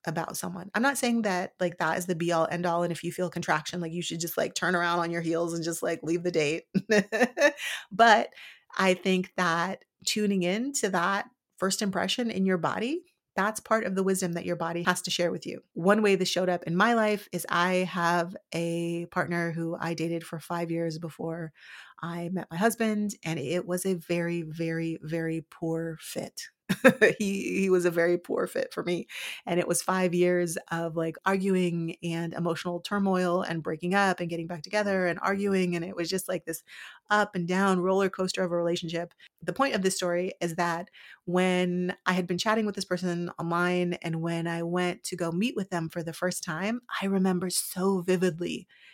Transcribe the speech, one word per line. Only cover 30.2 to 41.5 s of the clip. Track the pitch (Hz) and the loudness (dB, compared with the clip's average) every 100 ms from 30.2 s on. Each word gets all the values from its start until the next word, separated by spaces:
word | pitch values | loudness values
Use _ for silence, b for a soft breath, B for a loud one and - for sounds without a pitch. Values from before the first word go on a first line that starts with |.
| 180 180 175 165 - | 4 4 0 -4 -6
of, | 170 170 165 | -4 -4 -2
like, | 165 - | -4 -2
arguing | 190 196 190 185 180 170 165 - | 0 0 2 2 2 0 -4 -6
and | 170 165 165 | -4 -4 -4
emotional | 165 170 170 180 175 | -2 -2 -2 -4 -6
turmoil | - 202 196 185 180 180 | -2 0 2 2 2 2
and | - 165 | 0 -4
breaking | 180 156 175 | -4 -4 0
up | 196 196 180 | 2 2 2
and | 170 | -2
getting | 170 165 | -4 -6
back | 165 | -10
together | - 208 202 190 180 | -4 -2 0 2 0
and | 170 | 0
arguing. | 190 202 202 190 180 170 | -2 0 2 2 2 0
And | |
it | 180 175 | -4 -4
was | 165 | -2
just, | 185 - | -2 -2
like, | 180 | -6
this | 165 160 - B B B - | -6 -10 -12 B B B 0
up | 208 208 | 2 2
and | 180 170 | -2 0
down | 185 196 185 | 2 4 4
roller | 185 190 190 | 4 2 2
coaster | - 185 185 | 0 -2 0
of | 180 | 0
a | 175 | 0
relationship. | 170 175 165 170 175 _ B - | 0 0 -2 -6 -6 _ B -12
The | - | -6
point | 185 269 | 0 0
of | 202 | 2
this | 185 185 | 0 0
story | 180 175 185 - | 0 0 -2 -4
is | 170 165 | -4 0
that | 170 170 - B B B | 0 -2 -6 B B B
when | - 180 185 | 0 2 4